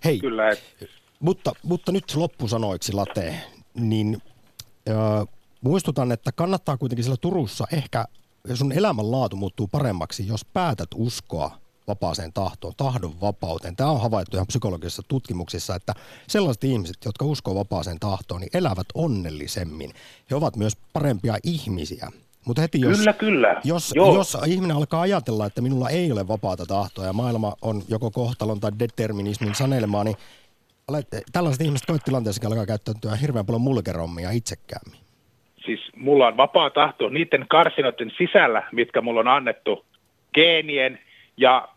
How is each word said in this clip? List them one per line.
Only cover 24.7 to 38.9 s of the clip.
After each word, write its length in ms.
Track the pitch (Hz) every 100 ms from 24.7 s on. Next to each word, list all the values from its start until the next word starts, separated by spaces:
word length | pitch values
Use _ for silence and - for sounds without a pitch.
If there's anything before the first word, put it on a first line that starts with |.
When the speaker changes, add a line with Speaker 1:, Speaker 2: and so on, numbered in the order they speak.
| 147
Speaker 1:
alkaa 240 | 143 165
ajatella, 440 | 180 196 127 110 104
että 160 | -
minulla 280 | 123 135 127
ei 220 | 156 175
ole 160 | 110 95
vapaata 380 | 110 101 90 85
tahtoa 400 | 98 98 - 95
ja 80 |
maailma 400 | 98 123 117 107 -
on 200 | 110 107 95
joko 220 | 110 113
kohtalon 480 | 107 120 117 107 107
tai 120 | 107 104
determinismin 760 | 120 - 110 101 101 104 107 104
sanelemaa, 480 | 127 135 104 104
niin 120 | 104 104 - - _ _ _ _ -
olet, 200 | 147 135 - -
tällaiset 300 | - 175 127
ihmiset 240 | 156 143 -
koetilanteessakin 600 | 165 - 131 110 98 117
alkaa 160 | 110 104
käyttäytyä 500 | 110 - 110 110 107
hirveän 300 | 147 120 101
paljon 160 | 117
mulkerommia 720 | 127 131 - 82 82 85 87
itsekäämmin. 680 | 117 - - - - - - _ _ _ _ _ _ -
Speaker 2:
Siis 160 | 110 - -
mulla 320 | 131 143 123
on 100 | 110
vapaa 320 | 139 - 151
tahto 400 | 147 151 - 113
niiden 360 | 139 170 143 127
karsinoiden 600 | 156 160 - 135 120 110 -
sisällä, 460 | 180 202 151 110 -
mitkä 300 | 113 117